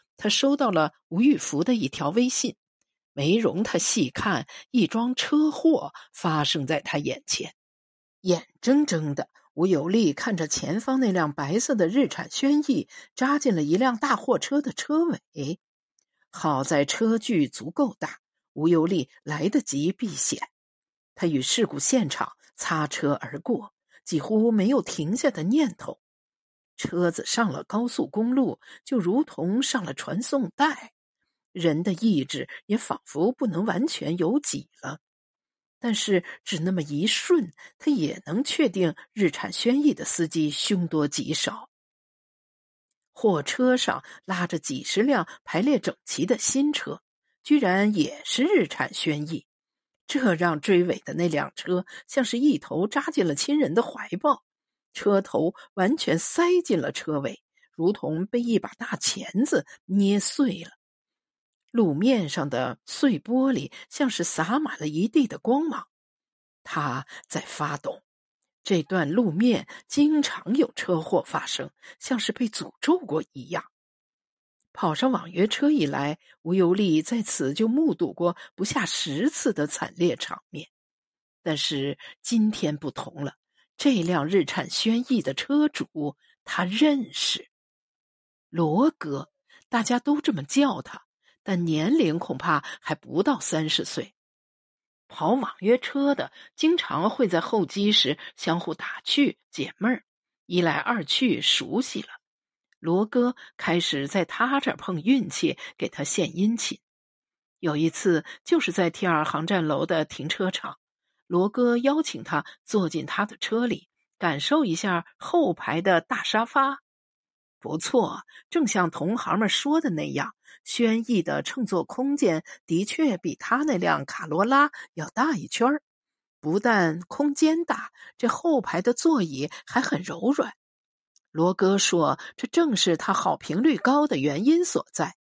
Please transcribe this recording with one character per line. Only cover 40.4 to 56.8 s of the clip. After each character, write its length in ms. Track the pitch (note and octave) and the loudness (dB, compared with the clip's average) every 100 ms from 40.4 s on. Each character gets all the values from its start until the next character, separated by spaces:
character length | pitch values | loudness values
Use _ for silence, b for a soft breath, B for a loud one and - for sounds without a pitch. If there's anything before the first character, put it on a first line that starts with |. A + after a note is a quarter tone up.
| D3+ | -2
凶 360 | C#3+ - G3 E3+ | 0 0 0 0
多 200 | D#3+ D3 | 0 0
吉 260 | - C3+ | -2 -4
少。 340 | D#3+ - - - _ _ _ _ _ _ _ _ _ _ _ _ _ _ | -2 -4 -6 -14 _ _ _ _ _ _ _ _ _ _ _ _ _ _
货 300 | - A3 D#3+ | -2 2 2
车 340 | C#3 - B3+ B3+ | -2 0 2 2
上 280 | - - - B | 0 -4 -6 B
拉 220 | - F#3 F3 | -8 -4 -4
着 140 | D#3+ | -4
几 240 | - C3 | -6 -8
十 180 | - G3 | -4 0
辆 260 | B3+ B3 D#3+ B | 2 2 0 B
排 180 | - D#3+ | -6 0
列 180 | B3+ C4+ | 2 2
整 180 | - - - | 0 -8 -8
齐 220 | - D3 | -4 0
的 100 | A#3+ | 0
新 340 | - C4+ D4 | 0 0 0
车， 300 | D4 - G#3+ _ _ _ _ | 0 -6 -12 _ _ _ _
居 180 | - G3+ | 2 2
然 360 | G3+ F#3+ G#3 G3+ | 4 4 4 2
也 260 | C#3+ - | 0 -2
是 200 | - - | -6 0
日 240 | D4+ F#4+ D#3+ | 4 4 2
产 260 | - C3 | -2 -6
轩 340 | - E3+ D3 D3+ | -4 -2 -2 -4
逸， 200 | D#3 - _ _ _ _ _ - | -8 -10 _ _ _ _ _ -6
这 300 | C#4+ B3 E3 | 0 2 2
让 260 | F3 D3+ | 2 0
追 220 | F3 F3+ | 4 4
尾 180 | F3+ - - | 4 -2 -4
的 100 | D3+ | -2
那 120 | F3 | 0
辆 240 | D3 C#3+ - | 0 -4 -8
车 320 | - F3+ - B B | -4 -4 -4 B B
像 180 | C4+ | -2
是 140 | B3 A#3+ | -2 2
一 220 | D4 G3 | 2 2
头 280 | - D3+ G#3+ | -2 -2 -2
扎 140 | C#4+ D#4 | -2 -2
进 160 | - F3 | 0 0
了 80 | |
亲 240 | C#3+ - D4 | 0 0 2
人 160 | C4 | 2
的 80 | F3+ | 2
怀 280 | A#3 - - F3 | 0 -4 -10 -2
抱， 240 | D4+ - _ _ _ _ _ | 0 0 _ _ _ _ _
车 280 | - G#3 G3 | -4 2 2
头 320 | G3 A2+ E3 - B - | 2 0 0 -4 B 0
完 200 | F#3 D#4+ | 0 2
全 220 | - E3 | 0 0
塞 420 | - - F4 F4+ | 0 0 2 2
进 160 | E4+ F3+ | 2 -2